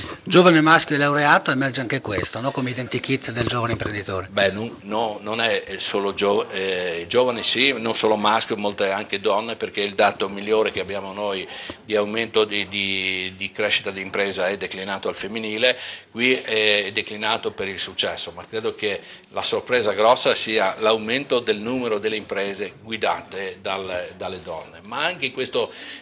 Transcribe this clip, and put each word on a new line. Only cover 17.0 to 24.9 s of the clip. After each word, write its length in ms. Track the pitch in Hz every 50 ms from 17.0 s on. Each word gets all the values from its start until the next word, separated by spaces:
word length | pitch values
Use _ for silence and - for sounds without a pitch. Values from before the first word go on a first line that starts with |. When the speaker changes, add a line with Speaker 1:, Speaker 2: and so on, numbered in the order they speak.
| 101 - 107 104 107 107 113 110 - 110
Speaker 2:
per 160 | 98 - 101 98
il 100 | 95 90
successo, 540 | - - 90 - - 95 85 80 - 85 80
ma 100 | 82 -
credo 300 | - - 110 110 110 104
che 260 | - 107 104 98 87 - - - - - -
la 120 | - 98
sorpresa 500 | 92 - - 104 - - 123 123 110 104
grossa 420 | 98 98 107 113 127 - - 143 110
sia 420 | - - 113 110 110 98 95 92 -
l'aumento 600 | 110 107 113 113 107 110 120 135 143 143 135 120
del 180 | - 107 107 104
numero 400 | 107 117 131 131 123 117 107 104
delle 180 | 101 110 110
imprese 580 | 107 98 - 101 98 98 101 98 95 104 90 - -
guidate 800 | 104 110 110 107 107 95 82 - - - 92 95 98 95 90 92
dal, 480 | - 101 95 98 95 92 92 90 90 - 90
dalle 260 | 92 101 92 95 90
donne, 400 | 82 90 82 78 73 - 80 82
ma 240 | 90 104